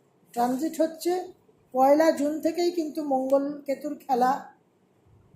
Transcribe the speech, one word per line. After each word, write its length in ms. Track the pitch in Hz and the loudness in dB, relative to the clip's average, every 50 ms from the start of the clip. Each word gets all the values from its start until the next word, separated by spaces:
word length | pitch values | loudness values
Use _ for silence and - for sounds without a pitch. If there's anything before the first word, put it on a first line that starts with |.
| _ _ _ _ _ _ - | _ _ _ _ _ _ -4
ট্রানজিট 480 | 240 240 247 254 254 302 320 - - | -2 -2 0 0 -2 -4 -4 0 0
হচ্ছে, 520 | 320 320 320 - - 349 359 359 359 - - _ _ _ _ _ _ _ - | -2 -2 -2 -4 -4 -2 -2 -2 -4 -8 -14 _ _ _ _ _ _ _ 0
পয়লা 380 | 254 262 269 285 302 320 320 | 4 6 6 6 6 6 4
জুন 300 | 285 233 277 294 311 311 | 2 2 0 -2 -2 -2
থেকেই 300 | - 311 320 339 349 349 | -2 -2 0 0 0 0
কিন্তু 340 | 349 349 320 302 254 320 302 | 0 -2 -4 -4 -6 -8 -4
মঙ্গল 580 | 294 269 262 262 262 269 277 277 285 294 - - | -2 -2 -2 0 2 2 2 2 0 -6 -10 -6
কেতুর 320 | - 269 262 - 294 294 | -6 -8 -6 -6 -10 -10
খেলা 580 | - - - 262 240 247 254 269 277 - - - _ _ _ _ _ _ _ _ _ _ _ _ _ _ _ _ | -10 -4 -2 0 2 2 2 0 -2 -6 -14 -20 _ _ _ _ _ _ _ _ _ _ _ _ _ _ _ _